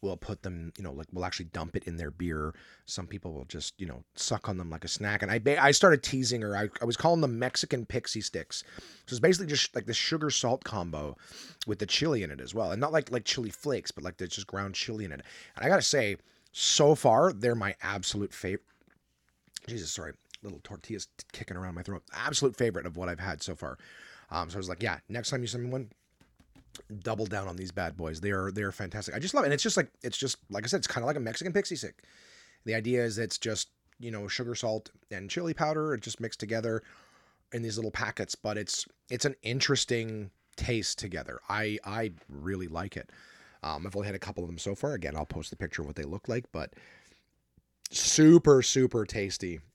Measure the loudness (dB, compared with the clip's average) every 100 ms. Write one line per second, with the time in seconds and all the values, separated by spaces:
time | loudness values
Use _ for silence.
0 | -4 -6 -6 -8 -6 -8 -8 -10 -10 -10
1 | -10 -6 -4 -4 -8 -6 -6 -6 -6 -6
2 | -6 -4 -2 0 -2 -6 -16 -20 -10 -8
3 | -8 -8 -8 -10 -10 -8 -8 -8 -10 -10
4 | -14 -6 -2 -2 -2 -4 -4 -8 -6 -4
5 | 0 0 2 2 4 6 8 10 8 8
6 | 4 0 0 0 0 0 -2 -2 -2 4
7 | 6 6 4 2 0 0 0 -2 -2 -4
8 | -2 -4 -4 -6 -6 -10 -10 -16 -18 -20
9 | -10 2 4 4 2 0 0 -2 -2 -2
10 | 0 0 0 0 2 0 -2 -4 -4 -4
11 | -6 -10 -16 -18 -18 -12 -6 -4 0 2
12 | 2 2 -2 -6 -8 -2 -2 0 2 0
13 | 0 -4 -2 -2 -2 -6 -4 -2 -4 -8
14 | -10 -8 -6 -6 -6 -6 -4 -4 -6 -4
15 | -6 -10 -14 -18 -18 -2 4 4 4 2
16 | 2 -2 _ _ _ -2 2 6 8 8
17 | 8 8 6 4 0 2 0 -2 -4 -4
18 | -2 -2 -4 -4 -4 -4 _ _ _ _
19 | _ _ _ _ _ -16 -10 -8 -6 -8
20 | -10 -12 _ -16 -14 -14 -14 -16 -10 -10
21 | -10 _ -18 -12 -10 -8 -6 -8 -8 -10
22 | -10 -6 -2 4 4 4 2 2 -4 -4
23 | -4 -4 -4 -6 -6 -8 -8 -10 -16 -20
24 | -20 -20 -6 -4 -4 -6 -6 -4 -4 -4
25 | _ -6 -4 -4 -4 -4 -4 -6 -6 -16
26 | _ _ _ _ _ -20 -20 -20 -14 -10
27 | -4 -2 -2 -2 -4 -6 -8 -4 -4 -4
28 | -6 -4 -2 0 0 -2 -4 -4 -8 -8
29 | -8 -6 0 2 4 4 2 2 0 _
30 | -6 -4 -4 -4 _ -6 0 0 0 -2
31 | 0 -2 -2 -4 0 0 0 -4 -8 -12
32 | -20 -20 -20 -20 -20 _ -2 -2 2 2
33 | 2 0 -2 -2 -2 -2 -4 _ _ _
34 | -10 -8 -4 -4 -4 -2 0 0 -4 -20
35 | _ -10 -6 -4 -2 0 0 0 0 -2
36 | -4 -6 -6 -6 -2 0 0 -2 -4 -20
37 | -20 _ _ _ _ -6 -4 -2 -4 -2
38 | -4 -2 -4 -4 -4 -4 -2 -4 -6 _
39 | _ -2 0 -2 -4 0 2 2 4 0
40 | 0 -6 -8 _ _ -6 0 0 0 -4
41 | -6 -6 -8 -10 -4 -2 0 -2 -4 -4
42 | -4 -6 -16 -8 -4 -4 -4 -4 -6 -8
43 | -12 -18 -20 -20 -20 -10 -6 -6 -4 -4
44 | -4 -6 -8 -6 -6 -6 -6 -2 -2 -2
45 | -4 -4 -4 -6 -8 -8 -6 -6 -6 -6
46 | -8 -8 -4 -4 -4 -8 -8 -10 -20 -20
47 | -20 _ _ _ _ _ _ _ -8 -2
48 | 2 8 12 12 12 8 8 4 4 4
49 | -2 -2 -2 -2 -4 -6 -10